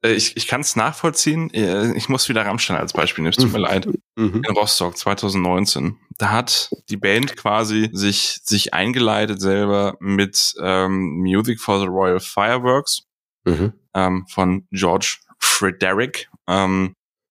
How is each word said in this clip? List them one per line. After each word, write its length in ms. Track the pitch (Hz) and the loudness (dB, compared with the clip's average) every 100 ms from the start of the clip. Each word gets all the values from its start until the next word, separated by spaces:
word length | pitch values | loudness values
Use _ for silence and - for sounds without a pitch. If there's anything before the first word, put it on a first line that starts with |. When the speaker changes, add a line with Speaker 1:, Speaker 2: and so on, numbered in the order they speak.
Speaker 1:
Äh, 100 | 113 | 2
ich, 240 | 113 - - | 2 0 -2
ich 100 | - | -4
kann's 280 | 127 143 - | -2 -2 0
nachvollziehen. 720 | 117 - 170 156 156 156 160 | 0 0 -2 0 0 0 -2
Äh, 400 | - 101 95 117 110 | 0 0 2 0 0
ich 100 | - | -2
muss 220 | 131 - | 0 0
wieder 160 | 113 101 | 0 0
Rammstein 320 | 113 - 87 | 0 0 -2
als 160 | 78 | -2
Beispiel 300 | - 80 - | 0 0 0
nehmen. 100 | 80 - | 0 2
Es 80 | |
tut 80 | 127 | 2
mir 60 | 110 | 2
Speaker 2:
Mhm. 40 | 87 | 2
Speaker 1:
leid. 200 | 95 101 - _ - | 0 0 -6 _ -2
Speaker 2:
Mhm. 280 | 107 104 120 | 0 0 0
Speaker 1:
In 80 | 101 | 0
Rostock 420 | 104 - 87 - | 2 0 -2 -2
zweitausendneunzehn. 1000 | - 101 101 95 90 90 101 - 78 107 - - | -2 -2 0 0 0 2 0 -2 -4 -6 -14 -4
Da 140 | 101 | 0
hat 380 | 110 123 - - - - | 0 0 -2 -2 -8 -8
die 80 | 104 | -2
Band 380 | 101 107 135 - | 2 2 0 -4
quasi 540 | 107 107 107 107 107 | -2 0 2 0 0
sich, 480 | 107 101 101 - - | 0 0 0 -2 -4
sich 300 | - 208 - | -2 0 0
eingeleitet 680 | - 101 127 113 107 107 98 | -2 0 0 2 2 0 -2
selber 540 | 95 98 101 101 101 - | 0 2 2 0 0 -2
mit, 540 | 98 98 98 - - - | 0 2 2 0 -2 -2
ähm, 560 | 90 92 95 95 92 80 | 0 0 2 0 -2 -2
Music 400 | 92 95 113 117 | 0 2 0 -2
for 200 | - 98 | 0 0
the 60 | 95 | 0
Royal 320 | 95 92 90 | 0 0 0
Fireworks, 840 | - - 107 123 127 131 - - - _ _ _ 92 | -2 -2 0 2 2 0 0 -6 -8 _ _ _ -2
Speaker 2:
Mhm. 280 | 80 101 - _ 95 | 0 0 -4 _ -2
Speaker 1:
ähm, 300 | 92 92 90 | 0 -2 -4
von 380 | - 92 92 - | 0 0 0 -4
George 460 | 95 92 92 - - _ - | -2 2 2 0 -6 _ -4
Frederick. 920 | - - 95 90 92 98 131 - - - - | -2 0 0 0 0 0 -2 -6 -14 -10 -2
Ähm, 460 | 95 95 95 95 - _ _ _ | 0 2 2 -2 -6 _ _ _